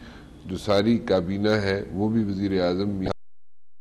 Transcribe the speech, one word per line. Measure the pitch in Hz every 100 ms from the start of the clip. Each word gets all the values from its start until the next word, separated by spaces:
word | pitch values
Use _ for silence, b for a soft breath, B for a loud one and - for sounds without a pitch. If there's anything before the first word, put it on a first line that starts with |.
| B B B B -
जो | 90
सारी | - 101 104 117
काबीना | 80 95 87 98 104
है | 107 98 98 101
वो | 90 107
भी | 113
वज़ीर | 104 95 101 95
आज़म | 90 90 101 98 92 - - - - - - -